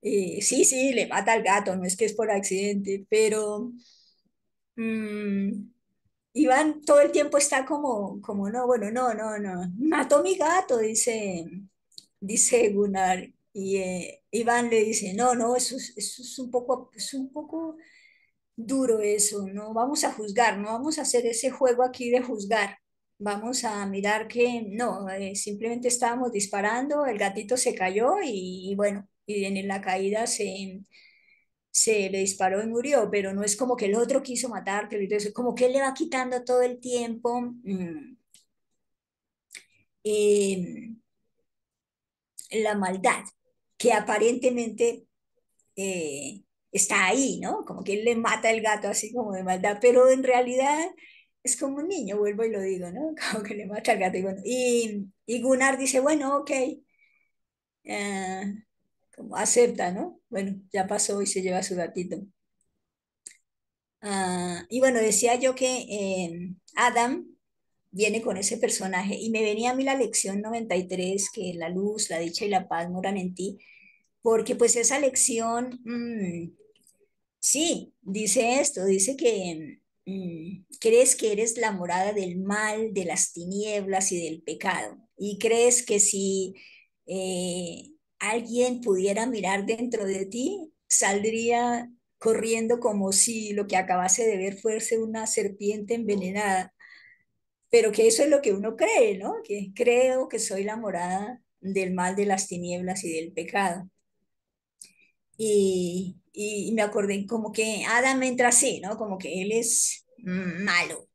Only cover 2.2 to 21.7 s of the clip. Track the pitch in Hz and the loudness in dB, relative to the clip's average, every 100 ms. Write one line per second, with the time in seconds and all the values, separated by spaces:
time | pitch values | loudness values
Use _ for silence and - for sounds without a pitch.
2.2 | 220 202 202 190 202 202 196 196 - 214 | 0 0 0 -2 0 -2 -2 -4 0 2
3.2 | 220 214 208 208 240 240 - - _ _ | 4 2 -2 -4 -6 -10 -20 -20 _ _
4.2 | _ _ _ _ _ - 226 220 214 208 | _ _ _ _ _ -8 -4 -4 -4 -4
5.2 | 208 196 196 - - _ _ _ _ _ | -2 0 0 -4 -10 _ _ _ _ _
6.2 | _ 240 269 262 311 302 - 285 285 302 | _ 2 6 6 4 0 6 8 8 6
7.2 | 294 285 285 269 269 294 294 220 196 202 | 4 4 4 2 0 -2 0 -2 -4 -8
8.2 | 202 202 196 233 247 247 208 233 254 214 | -6 -4 -2 -2 2 2 2 0 0 0
9.2 | 220 214 202 185 180 185 294 294 269 294 | -4 -4 -6 -6 -6 -2 0 2 4 4
10.2 | 359 381 311 359 370 240 220 226 - 226 | 4 2 4 2 2 2 2 2 0 0
11.2 | 208 180 165 175 202 _ _ - - _ | -2 -4 -6 -12 -16 _ _ -20 -20 _
12.2 | 196 226 - 240 220 202 202 190 185 185 | -6 2 4 6 4 4 2 2 0 0
13.2 | - _ _ 208 190 196 185 180 - - | -4 _ _ -8 -2 -2 -2 -6 -8 -14
14.2 | _ 214 233 240 240 226 214 214 196 190 | _ -2 2 2 4 2 2 0 -2 0
15.2 | 247 240 233 247 240 254 - - - - | 2 2 2 0 0 -6 -10 -10 -10 -10
16.2 | 247 - 247 247 240 254 262 - - 269 | -14 -12 -4 -4 -2 -4 -4 -12 -8 -6
17.2 | 269 302 302 320 320 320 - _ _ _ | -8 -10 -8 -8 -8 -10 -20 _ _ _
18.2 | _ _ _ - 226 269 254 220 208 208 | _ _ _ -14 -4 0 2 2 2 2
19.2 | 208 208 196 202 214 220 247 302 330 - | 0 -2 -8 -10 -6 -2 0 0 -2 -4
20.2 | 214 202 233 196 208 226 285 311 277 240 | -4 2 2 2 -4 -4 -4 -4 0 0
21.2 | 233 226 262 254 262 | 0 -2 -4 2 2